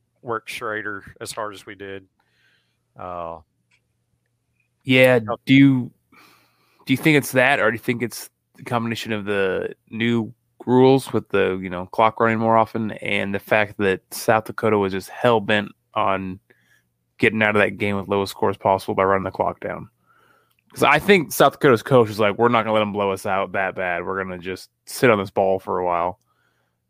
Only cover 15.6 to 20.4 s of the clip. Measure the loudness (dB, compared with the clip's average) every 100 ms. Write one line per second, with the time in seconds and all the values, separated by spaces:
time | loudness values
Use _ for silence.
15.6 | -2 -12 _ -4 -2 -2 -6 -12 _ _
16.6 | _ _ _ _ _ -2 0 2 2 2
17.6 | 2 0 -4 -4 -2 -2 -2 -2 -4 0
18.6 | 0 0 -2 0 0 0 -2 -4 -4 -4
19.6 | -10 -12 -14 _ _ _ _ _